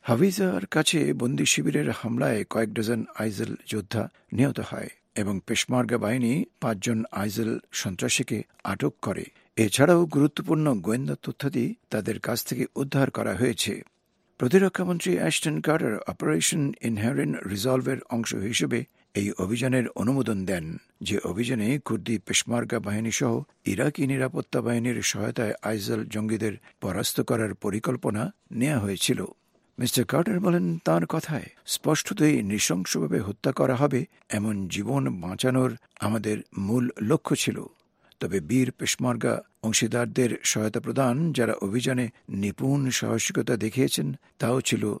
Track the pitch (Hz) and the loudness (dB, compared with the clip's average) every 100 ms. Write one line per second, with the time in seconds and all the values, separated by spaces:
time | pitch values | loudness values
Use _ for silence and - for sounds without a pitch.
0 | - 117 196 185 190 185 190 156 156 165 | 2 4 4 4 0 -2 -2 0 2 2
1 | 139 147 120 139 - - 147 147 147 117 | 0 0 0 0 2 2 2 0 -2 -2
2 | 113 117 143 110 101 107 113 107 107 117 | -4 0 0 0 -2 -2 -2 0 -2 -2
3 | 110 - 110 98 107 110 - 110 95 113 | -4 -4 -4 -4 -6 -6 -6 -6 -2 -4
4 | - _ _ 101 135 123 110 - - - | -4 _ _ 0 2 0 -6 -8 -10 -14
5 | _ - 101 98 - 113 - 123 117 120 | _ -4 -2 -2 -2 -2 2 0 2 0
6 | 104 127 120 143 - _ 131 107 120 113 | 0 2 2 0 -2 _ -4 -2 0 -2
7 | 113 107 104 104 110 117 _ - 110 90 | -2 -4 -4 -2 -2 -2 _ -6 -6 -4
8 | 123 - - 107 - _ - 98 147 - | 0 0 0 -4 -6 _ -6 0 -2 -2
9 | - 87 - _ _ - 107 - 147 170 | -4 -4 -6 _ _ 2 2 6 8 8
10 | 170 147 147 - 196 156 151 113 90 120 | 6 4 2 2 0 2 4 2 0 0
11 | 143 139 - 127 139 139 117 - _ 107 | -2 -4 -6 -4 -2 0 -2 -4 _ -4
12 | 101 98 - 117 - 127 131 - 139 139 | -2 -4 -2 -4 -2 -4 -2 -2 -2 2
13 | 135 - 110 95 127 117 - - - _ | 2 0 -2 2 0 2 -2 -4 -10 _
14 | _ _ _ _ 127 185 190 - 180 175 | _ _ _ _ 4 6 4 0 -2 0
15 | 185 180 160 156 160 156 156 156 156 104 | 0 0 2 0 -2 -2 0 0 0 -4
16 | - - 160 156 - 170 139 - - 110 | -6 -4 0 2 0 0 -2 -2 -4 0
17 | 110 139 - - 95 98 117 131 127 127 | 0 0 -2 -4 -4 -2 2 2 0 -4
18 | - 117 113 - 98 117 143 120 - _ | -4 -4 -2 -4 -2 0 0 -2 -4 _
19 | _ - 101 - 92 117 131 127 117 - | _ -4 -2 -2 -2 0 2 2 0 -2
20 | 104 139 117 101 92 90 80 85 _ _ | 0 2 2 -2 -2 -4 -4 -10 _ _
21 | 92 98 - 90 120 123 104 143 - 110 | -4 -2 -2 -2 -2 0 0 0 -2 -4
22 | 90 110 - - - 117 113 120 104 104 | -2 -4 0 -2 0 -2 -2 -4 -2 -4
23 | 113 104 131 117 143 _ - 95 143 143 | -2 0 0 0 -4 _ -4 0 0 0
24 | 135 135 131 147 127 135 113 120 120 117 | -2 0 -2 -4 -4 -2 0 0 0 -2
25 | 101 - 110 120 110 - 107 110 104 113 | -2 -2 -2 -2 -2 -2 -4 -4 -2 -2
26 | 113 113 107 107 110 98 - _ - 92 | -2 -4 -2 0 -2 -4 -16 _ -4 -2
27 | 131 - 107 120 107 95 107 101 - 127 | -2 0 0 0 0 -2 -4 -2 -2 -2
28 | 139 107 147 - _ - 135 147 101 95 | -2 -2 -4 -8 _ -2 0 0 0 -2
29 | - 117 92 - _ _ _ - 123 - | 0 0 -2 -10 _ _ _ -4 0 0
30 | 117 139 175 185 190 175 175 165 - 165 | 2 2 2 2 2 2 2 0 2 2
31 | 170 160 - 147 - - - - - 156 | 2 -4 -4 -6 -6 -16 -6 -2 2 0
32 | - - 151 139 104 104 - - 180 - | 0 4 4 4 2 0 2 0 -2 -2
33 | 156 135 98 101 139 131 135 123 143 135 | 0 0 -2 -2 -2 2 2 4 2 2
34 | 156 _ _ 107 107 101 95 82 101 139 | -4 _ _ -2 -2 -2 -2 -4 -2 0
35 | 135 90 85 95 127 127 127 - _ _ | -2 -4 -8 0 2 4 2 -2 _ _
36 | 101 110 107 107 - - 98 123 123 - | -2 0 0 -4 -4 -6 0 2 0 -2
37 | 107 151 - 131 - - - _ _ _ | 0 0 2 0 0 -2 -8 _ _ _
38 | _ _ - 95 76 123 127 - 123 - | _ _ -4 -4 0 2 2 0 -4 0
39 | 127 117 120 113 - _ 113 107 117 120 | 0 0 0 -2 -4 _ -2 0 2 0
40 | 120 107 123 - - - 107 117 120 120 | 0 2 2 2 -2 0 0 -2 -2 2
41 | 131 123 165 127 117 107 98 113 127 127 | 2 2 0 2 0 0 0 0 0 0
42 | 117 - - 98 101 - 131 143 131 - | -2 -6 -8 -2 -2 0 0 2 2 0
43 | 113 113 - - 110 120 107 123 139 - | 0 0 0 -2 0 0 0 0 0 2
44 | 143 139 _ _ 117 127 - 110 107 101 | -2 -6 _ _ 0 0 2 0 0 -4